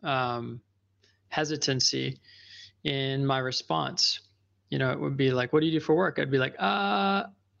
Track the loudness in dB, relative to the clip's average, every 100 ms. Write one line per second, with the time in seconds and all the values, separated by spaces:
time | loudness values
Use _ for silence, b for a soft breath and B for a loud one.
0 | -2 0 0 -2 -6 -10 -16 _ _ _
1 | b b _ -2 -2 0 0 2 0 0
2 | -2 -6 B B B B B _ -4 -2
3 | -2 0 0 0 0 -4 -2 -2 -2 0
4 | -2 -2 -10 _ _ _ _ -2 0 -2
5 | -2 0 2 2 2 2 2 2 2 2
6 | 2 0 0 2 0 0 0 0 0 2
7 | 2 0 -2 -10 _ _